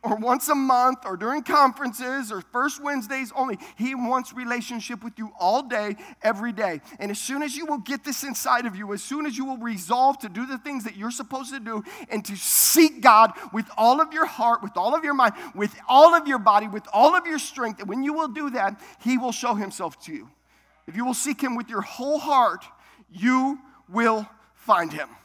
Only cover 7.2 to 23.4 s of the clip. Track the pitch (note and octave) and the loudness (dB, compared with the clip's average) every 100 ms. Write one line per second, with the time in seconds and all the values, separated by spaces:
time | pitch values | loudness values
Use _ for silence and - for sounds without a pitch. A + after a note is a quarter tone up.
7.2 | - C#4 D4 C#4 D#4 D4 G3 C#4 D4 C4 | -6 -6 -6 -8 -6 -6 -6 -8 -6 -8
8.2 | C4+ A3 - B3+ A#3+ F#3 G#3 G3+ - C#4+ | -6 -6 0 0 -2 -8 -8 -8 -6 -6
9.2 | D4+ A#3 C4+ B3+ A#3 G#3 E3 B3 C4 C4+ | -6 -6 -6 -6 -6 -6 -2 2 4 2
10.2 | A3 F3+ B3+ C4 D4 C#4 G#3+ G3 G#3+ A#3+ | -8 -8 -8 -8 -8 -8 -8 -8 -8 -8
11.2 | A3 C4 B3+ C4 A3 A3 G#3+ - D#4+ G#3+ | -8 -8 -8 -10 -8 -8 -8 -16 -8 -8
12.2 | G3+ G3 - - - D#4 D#4 B3+ B3 G#3+ | -6 -8 0 2 4 6 6 6 6 8
13.2 | A3+ - - G#3+ - - A3+ C#4+ D#4 D#4 | 6 4 -8 -8 -6 2 4 4 2 0
14.2 | D#4+ - A#3 A#3 G#3 C4 - D#4 D#4 C#4 | -4 0 0 0 -2 -2 0 0 0 2
15.2 | A#3+ - - F3+ G#3 - - C4 D#4+ E4+ | 2 0 -14 -4 -6 -6 4 10 10 8
16.2 | D4 C4 G#3 G#3 G#3+ G#3 - G3+ C#4 F4+ | 2 2 4 4 2 -10 -4 6 6 6
17.2 | E4+ D#4 - - A#3 G#3+ C#4+ C4 C#4 D#4 | -2 -6 -8 -6 -6 -6 -8 -4 -4 -2
18.2 | D#4 D4+ D4 A#3+ G3 G#3+ - - A#3 B3+ | -4 -4 -6 -2 -4 -4 -20 -8 -2 -2
19.2 | B3 - B3 G#3 G3 - E3+ - - D3 | -2 -4 -4 -4 -6 -8 -10 -10 -16 -14
20.2 | G#2 _ _ _ _ _ - F3 B3 B3 | -16 _ _ _ _ _ -12 -6 -4 -2
21.2 | C#4+ C4+ C4+ A#3+ A#3 G3+ G3+ - B3+ D4+ | -4 -2 -2 -4 -6 -8 -8 -6 -2 -2
22.2 | D4 C4+ A3+ F3+ - _ _ _ _ E3+ | 2 4 4 0 -12 _ _ _ _ -2
23.2 | A3 B3+ | 2 4